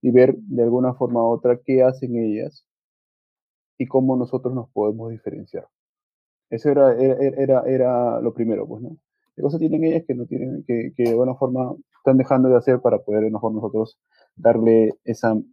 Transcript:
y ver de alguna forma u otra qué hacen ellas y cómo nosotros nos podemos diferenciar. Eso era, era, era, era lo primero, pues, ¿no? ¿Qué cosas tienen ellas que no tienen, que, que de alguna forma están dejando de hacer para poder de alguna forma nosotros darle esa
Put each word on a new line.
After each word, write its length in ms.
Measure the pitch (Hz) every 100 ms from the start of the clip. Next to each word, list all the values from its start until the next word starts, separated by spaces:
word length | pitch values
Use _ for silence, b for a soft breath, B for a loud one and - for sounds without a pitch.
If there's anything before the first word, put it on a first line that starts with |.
y 80 | -
ver 260 | 120 127 127
de 280 | 110 123
alguna 320 | 117 123 127 127
forma 260 | 123 120
u 40 | 117
otra 320 | 117 123 123
qué 200 | - 131
hacen 320 | 127 131 123 120
ellas 500 | 110 107 147 _ _ _ _ _ _ _ _ _ _ _ _ _
y 80 | 123
cómo 300 | 131 131 127
nosotros 380 | 123 127 127
nos 160 | 127 120
podemos 400 | - 104 110 113
diferenciar. 560 | 113 - - - - - _ _ _ _ _ _ _ _
Eso 200 | - 147
era, 280 | 139 135 120
era, 160 | 131 127 139 135
era, 260 | 135 131 123
era 540 | 131 127 123 123 117
lo 120 | 120
primero, 340 | 110 113 104 101
pues, 140 | 104
¿no? 160 | 131 160 _ _ _ -
¿Qué 60 |
cosas 160 | 143 156
tienen 240 | 156 156
ellas 200 | 160 165 165
que 80 | 123
no 100 | 120
tienen, 380 | - 131 - -
que, 280 | 120 110 -
que 80 |
de 60 | 120
alguna 240 | 117 127 123
forma 400 | 131 127 127 - - _
están 180 | - 131
dejando 320 | 127 131 127
de 80 | 123
hacer 240 | 120 123
para 180 | 123 107
poder 220 | - 107
de 60 | 110
alguna 140 | 107
forma 200 | 113 110
nosotros 380 | 104 107 110 _ _ _ _ _
darle 580 | 117 113 110 113 110 -
esa 360 | - 113 117 110 -